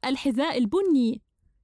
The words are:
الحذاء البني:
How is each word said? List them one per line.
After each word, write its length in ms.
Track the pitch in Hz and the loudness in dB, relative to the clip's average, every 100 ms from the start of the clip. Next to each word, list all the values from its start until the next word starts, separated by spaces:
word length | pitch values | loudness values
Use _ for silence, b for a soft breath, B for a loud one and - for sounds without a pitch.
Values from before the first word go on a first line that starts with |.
الحذاء 540 | 254 277 277 233 311 254 | -4 -4 -2 -2 -2 0
البني: 640 | 226 359 392 285 233 220 - _ _ _ | 0 0 2 2 2 -2 -10 _ _ _